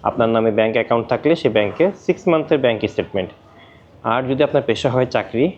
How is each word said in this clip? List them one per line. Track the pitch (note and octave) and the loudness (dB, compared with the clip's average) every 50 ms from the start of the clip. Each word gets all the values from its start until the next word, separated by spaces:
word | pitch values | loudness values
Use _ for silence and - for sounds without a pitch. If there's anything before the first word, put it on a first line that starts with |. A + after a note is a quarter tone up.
| - G#2 | -4 -4
আপনার | - - A#2 A2+ A2+ | 0 0 0 2 2
নামে | A2+ A2 A2+ G#2 A2 | 2 2 2 2 2
ব্যাংক | A2 A2 A2 A#2+ | 0 2 0 -2
অ্যাকাউন্ট | A2 - A#2+ A#2 A2 - | 0 0 0 -2 0 -2
থাকলে | B2 A2+ - D3 E3 D#3+ | -4 0 2 0 0 2
সে | - C3+ G#2 | 0 0 2
ব্যাংকে | G#2+ G#2 G2+ F#2+ - E3 F#3+ G3 - - | 2 0 0 0 0 0 0 0 -4 -4
সিক্স | - F3+ - - F#3 | -4 -4 -2 0 0
মান্থের | E3 D#3 D3+ - E3+ C#3+ C3 | 0 0 2 0 0 2 2
ব্যাংক | A#2+ A2+ G#2 - G#2 - | 0 0 0 -4 -4 -4
স্টেটমেন্ট। | - G#2 - - G2 F2+ F2+ - _ _ - - - - - - - - _ - - - A2 A2+ | -6 -6 -4 -4 -6 -6 -6 -10 _ _ -20 -20 -20 -20 -20 -20 -20 -20 _ -20 -8 -4 -2 -2
আর | B2+ C3 B2+ | -2 -2 -2
যদি | C3+ B2+ D3 | 0 0 0
আপনার | C#3 C#3+ C#3+ C3 - | 2 2 0 0 0
পেশা | A2 - - C3+ A#2+ | -2 0 0 0 0
হয় | B2+ B2+ B2 - | 0 0 0 0
চাকরি | A#2 G2+ - - A2+ C#3+ F#3 F#3 | -4 -4 -2 0 0 0 0 -2